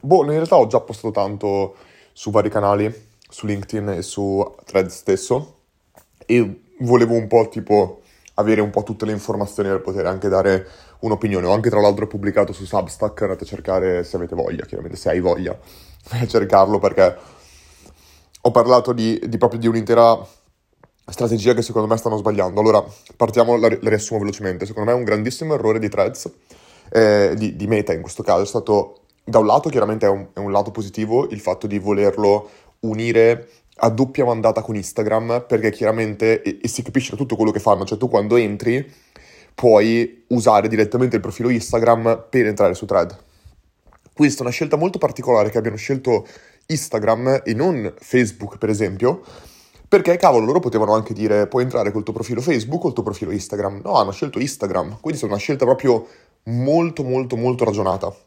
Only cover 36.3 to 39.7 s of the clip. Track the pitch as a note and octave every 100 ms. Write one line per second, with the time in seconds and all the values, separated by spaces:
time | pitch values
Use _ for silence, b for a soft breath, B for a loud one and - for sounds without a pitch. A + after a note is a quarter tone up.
36.3 | A2+ - - - - B2 - - - C3
37.3 | A2+ G#2+ G#2 A2 G2 G2 G#2 B2+ A2 G#2
38.3 | A#2+ A2 G2+ A#2+ B2+ C#3 b b b b
39.3 | b b - B2